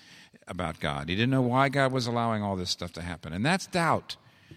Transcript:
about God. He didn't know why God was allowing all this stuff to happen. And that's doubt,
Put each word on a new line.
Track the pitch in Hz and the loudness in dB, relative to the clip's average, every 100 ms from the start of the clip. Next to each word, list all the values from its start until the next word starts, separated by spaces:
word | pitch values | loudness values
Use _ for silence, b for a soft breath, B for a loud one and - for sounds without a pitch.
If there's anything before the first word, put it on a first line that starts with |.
| B B B - - | B B B -20 -12
about | 90 82 80 | -6 -4 -2
God. | 80 71 73 | -2 -2 -2
He | 92 | 0
didn't | 123 | 2
know | 135 | 4
why | 123 127 139 | 4 4 4
God | 139 131 | 4 2
was | 131 120 | 2 0
allowing | 117 117 107 | 0 0 0
all | 104 92 | 0 -2
this | 90 | -2
stuff | - 90 | -4 -6
to | 82 | -8
happen. | 87 80 82 | -8 -8 -6
And | 87 135 | -2 0
that's | 185 - | 0 -2
doubt, | 180 165 107 - - B B B | -2 2 0 -2 -14 B B B